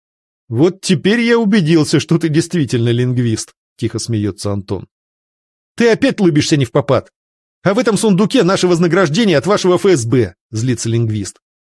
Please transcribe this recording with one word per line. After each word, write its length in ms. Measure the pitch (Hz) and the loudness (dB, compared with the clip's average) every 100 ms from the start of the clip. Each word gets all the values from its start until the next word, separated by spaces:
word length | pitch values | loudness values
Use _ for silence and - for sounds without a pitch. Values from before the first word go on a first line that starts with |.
| _ _ _ _ - | _ _ _ _ -8
"Вот 320 | 117 175 190 | 0 0 0
теперь 400 | - 170 185 233 | -4 -2 0 0
я 180 | 233 233 | 2 2
убедился, 640 | 220 220 156 165 147 151 | 2 2 2 2 2 0
что 180 | - 165 | 0 -2
ты 100 | 165 | 0
действительно 600 | 151 - 175 131 123 120 | -2 -2 -2 -2 -2 0
лингвист", 680 | 120 127 123 120 110 - _ _ - | 0 -2 -2 -2 -4 -8 _ _ -8
тихо 240 | 113 110 | -6 -6
смеётся 500 | - 110 104 92 101 | -6 -4 -4 -6 -6
Антон. 380 | 101 95 95 110 _ _ _ _ _ _ _ _ - | -6 -6 -10 -12 _ _ _ _ _ _ _ _ 0
"Ты 140 | 233 | 2
опять 280 | 220 269 - | 2 0 2
лыбишься 380 | 180 151 - 147 | 2 2 0 0
невпопад. 560 | 131 147 - 120 - _ _ _ _ _ | 0 -2 0 -2 -2 _ _ _ _ _
А 100 | 180 | -2
в 60 | 202 | 0
этом 180 | 240 202 | 0 0
сундуке 460 | 226 180 214 262 | 2 2 2 2
наше 240 | 175 190 180 | 2 2 2
вознаграждение 720 | 170 175 170 170 165 220 147 | 0 2 0 0 0 0 0
от 80 | 165 | 0
вашего 300 | 202 185 180 | 0 2 2
Ф 80 | |
С 200 | 202 156 113 | 2 0 2
Б", 280 | 131 98 - _ | 0 0 -6 _
злится 380 | 110 127 120 117 | -6 -4 -4 -2
лингвист. 500 | 117 113 107 98 - _ _ _ | -2 -2 -4 -8 -14 _ _ _